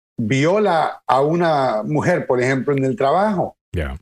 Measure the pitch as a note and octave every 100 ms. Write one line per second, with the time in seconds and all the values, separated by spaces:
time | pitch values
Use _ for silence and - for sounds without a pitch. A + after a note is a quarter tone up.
0 | _ - A2 C3+ D#3+ G#3 G#3 D#3+ C3+ -
1 | - B2+ D3 F3 E3+ D3 B2+ G#2+ B2 D3
2 | A2+ E3+ - B2 B2 C3+ A#2+ C#3 C3+ A#2
3 | C3+ E3+ G#3+ F3+ B2 - _ F2 C#2 C#2